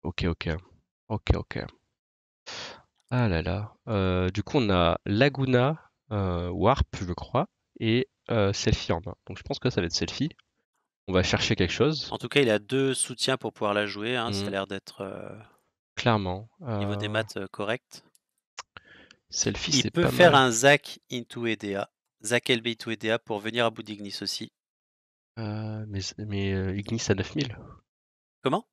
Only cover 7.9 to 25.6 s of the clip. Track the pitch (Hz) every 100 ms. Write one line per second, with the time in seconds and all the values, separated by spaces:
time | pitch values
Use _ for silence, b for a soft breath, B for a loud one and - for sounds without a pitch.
7.9 | 117 127 _ - 117 101 101 - - -
8.9 | 85 87 - - 90 - 143 127 - 85
9.9 | - 85 - 156 - _ _ _ _ _
10.9 | _ - 92 87 107 - 113 90 - 143
11.9 | 156 - - 123 147 131 107 104 131 139
12.9 | 127 - 123 - 131 117 - 107 104 104
13.9 | 101 107 127 117 101 101 98 98 98 -
14.9 | - 98 98 101 101 110 b b _ _
15.9 | - 123 110 95 92 110 _ 156 107 101
16.9 | 101 107 110 107 - 95 - 104 123 _
17.9 | - _ _ _ _ _ - - - B
18.9 | B B B _ - - 101 - 143 110
19.9 | 165 170 127 175 143 131 113 135 143 -
20.9 | - _ 123 117 - 117 110 104 98 104
21.9 | _ _ _ 104 120 - 123 117 113 -
22.9 | 110 110 113 _ 107 107 113 117 113 110
23.9 | 104 101 - 101 - - _ _ _ _
24.9 | _ _ _ _ - 110 107